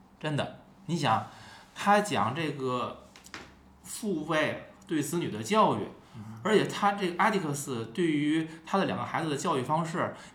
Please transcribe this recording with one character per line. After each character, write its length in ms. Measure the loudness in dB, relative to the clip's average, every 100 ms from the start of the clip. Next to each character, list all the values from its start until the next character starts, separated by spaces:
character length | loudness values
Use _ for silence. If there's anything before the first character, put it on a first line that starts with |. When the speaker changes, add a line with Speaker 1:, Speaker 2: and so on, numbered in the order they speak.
| -20 -10
Speaker 1:
真 160 | -4 -2
的。 240 | -2 -8 -20 -16
你 100 | -4
想， 320 | 0 4 2 0 -12 -20 -20 -18
他 280 | -2 4 6
讲 320 | 4 2 2
这 180 | 0 -2
个 560 | -2 -2 0 -2 -6 -16 -20 -18 -16 -16 -20 -20 -20
父 440 | -14 -8 -4 -2 0
辈 440 | 0 0 -2 -10 -18 -4
对 140 | -2
子 180 | 0 -2
女 120 | -2
的 120 | -4
教 340 | 2 4 6 4
育， 120 | -4 -10 -18
Speaker 2:
嗯。 80 | -16 -14 -6
Speaker 1:
而 120 | 2
且 120 | 4 4
他 260 | 2 0
这 180 | 2 -2
个 40 | 2
阿 140 | 2
迪 80 | 2
克 160 | 0
斯 320 | -4 -4 -6 -4
对 120 | 0 2
于 400 | 2 2 0 0 -8 -2
他 100 | 0
的 80 |
两 140 | 0 -2
个 40 |
孩 200 | -4 -4
子 80 | -2
的 60 | -2
教 200 | 0 -2
育 60 |
方 220 | 0 0
式， 300 | 0 -2 -4 -4 -14